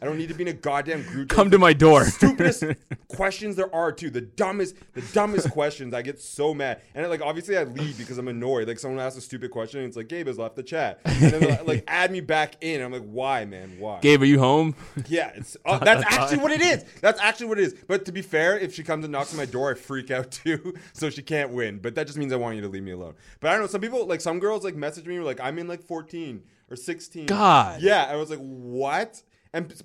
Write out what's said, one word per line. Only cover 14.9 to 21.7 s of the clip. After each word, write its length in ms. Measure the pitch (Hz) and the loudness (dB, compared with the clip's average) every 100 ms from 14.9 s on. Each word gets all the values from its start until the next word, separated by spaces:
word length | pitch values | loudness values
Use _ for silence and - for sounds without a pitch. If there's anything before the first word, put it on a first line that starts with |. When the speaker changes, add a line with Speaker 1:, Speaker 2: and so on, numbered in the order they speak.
Speaker 2:
<laughs> 140 | - 127 | -12 -4
Speaker 1:
Yeah, 240 | 165 135 | -2 -4
it's, 220 | - - - - | -6 -16 -8 -2
uh, 60 | 190 | 4
Speaker 2:
Dot, 60 | |
Speaker 1:
that's 180 | 202 226 | 6 6
Speaker 2:
dot, 80 | 208 | 6
Speaker 1:
actually 240 | 233 269 294 | 2 2 2
Speaker 2:
dot. 60 | |
Speaker 1:
what 80 | 294 | 2
it 80 | 311 | 2
is. 240 | 349 269 - - | 2 2 -4 -2
That's 200 | 196 214 | 0 2
actually 260 | 208 220 233 | 0 0 -2
what 120 | 214 | 0
it 60 | |
is. 100 | 185 - - | 0 -2 -4
But 160 | 196 | -4
to 80 | 196 | -4
be 100 | 180 | -10
fair, 340 | 170 156 165 202 | -4 0 2 2
if 160 | 185 | -2
she 100 | - | -8
comes 200 | 160 156 | -6 -6
and 60 | 156 | -4
knocks 220 | 143 139 | -6 -6
on 60 | 156 | -6
my 60 | |
door, 280 | 131 123 139 | -6 -2 -2
I 20 | |
freak 380 | 127 - 135 127 | -4 -6 -10 -6
out 180 | 127 127 | -6 -6
too. 440 | - 160 156 175 180 | -6 -4 -4 -4 -14
<laughs> 80 | - | -16
So 180 | - 156 | -8 -8
she 120 | 147 | -6
can't 280 | 143 151 139 | -6 -4 -4
win. 280 | 123 113 | -4 -6